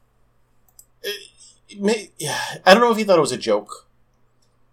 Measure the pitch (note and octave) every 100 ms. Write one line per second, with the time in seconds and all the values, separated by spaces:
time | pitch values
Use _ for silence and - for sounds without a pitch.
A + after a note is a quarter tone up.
0 | _ _ _ _ _ _ _ - _ _
1 | G3+ G3+ - _ - _ _ G3+ G3+ A3+
2 | F3+ - - - - D#3+ F#3 G#3 A#3+ G#3+
3 | G3+ E3+ B2+ B2 A2 G#2 - - _ _
4 | _ _ _ _ _ _ _